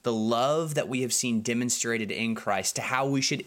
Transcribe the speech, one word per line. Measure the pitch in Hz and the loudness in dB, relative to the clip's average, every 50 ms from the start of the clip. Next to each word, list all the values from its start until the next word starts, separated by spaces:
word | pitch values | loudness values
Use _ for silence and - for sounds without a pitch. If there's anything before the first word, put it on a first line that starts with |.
| - | -2
the | 120 | 0
love | 113 110 110 113 117 117 127 139 151 160 165 156 147 | 0 2 2 2 2 2 2 2 2 2 0 0 -2
that | 147 - - | -2 -2 -2
we | 131 127 127 | -2 -2 -2
have | 120 - | 0 0
seen | - - 123 117 110 | 0 0 0 0 0
demonstrated | 110 123 117 120 123 123 - - - 117 117 113 110 101 | 0 0 0 0 0 0 0 0 0 0 0 -2 -2 -4
in | - - 113 113 113 | -4 -2 -2 -2 -2
Christ | 107 - 110 101 95 95 - - | -2 0 0 0 0 0 -2 -2
to | 120 | -2
how | 110 - 131 127 139 | -2 0 0 0 2
we | 139 139 135 | 2 2 2
should | 131 - 147 - - | 2 0 0 -2 -4